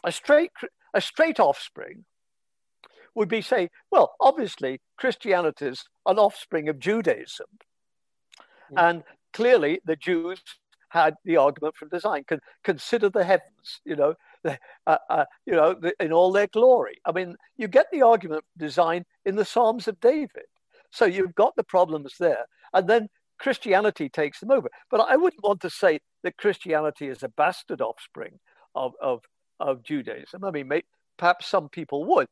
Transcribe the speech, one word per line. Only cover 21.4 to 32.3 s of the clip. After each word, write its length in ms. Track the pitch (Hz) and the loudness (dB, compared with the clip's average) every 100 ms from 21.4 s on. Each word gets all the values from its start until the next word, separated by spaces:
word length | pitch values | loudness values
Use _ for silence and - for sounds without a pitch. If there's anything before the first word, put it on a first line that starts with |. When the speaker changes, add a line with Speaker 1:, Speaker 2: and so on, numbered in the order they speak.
| 226 - | 0 0
Speaker 1:
the 80 | |
problems 500 | 202 185 175 156 139 - | -2 0 0 -2 -10 -2
there. 280 | 175 117 123 _ _ | -2 -2 -6 _ _
And 160 | 190 180 | -2 2
then 200 | 226 214 _ _ _ | 0 0 _ _ _
Christianity 680 | 269 247 220 190 208 - 143 | -4 -4 0 2 2 -2 -8
takes 320 | - 147 - | -4 -6 -6
them 100 | 214 | -2
over. 200 | 269 127 - _ | -2 -2 -14 _
But 100 | 220 | 0
I 160 | - 269 | 2 2
wouldn't 280 | 359 - | 2 -2
want 160 | 202 196 | -4 -2
to 100 | 175 | -6
say 300 | - 190 151 _ _ | 0 0 0 _ _
that 160 | 180 - | -10 -4
Christianity 680 | 208 185 - 156 151 - 143 | -4 -4 -4 -2 -2 -6 -12
is 140 | 123 | -10
a 60 | 131 | -10
bastard 540 | 127 156 190 - - | -2 -2 -2 -12 -6
offspring 560 | 117 - - - - _ _ _ _ | -6 -8 -18 -16 -16 _ _ _ _
of, 200 | - 131 - | -8 -8 -6
of, 200 | 143 120 _ _ _ _ | -6 -6 _ _ _ _
of 220 | 147 131 | -6 -6
Judaism. 600 | 117 147 113 113 143 185 | -6 -8 -8 -14 -16 -12
I 80 | 196 | -10
mean, 180 | 151 135 | -10 -4
may-, 160 | 156 - _ _ - | -6 -6 _ _ -2
perhaps 280 | 175 180 - | 0 0 -2
some 220 | 196 147 | -4 -4
people 360 | - 156 143 185 | -14 -8 -6 0
would 220 | 339 120 | 0 0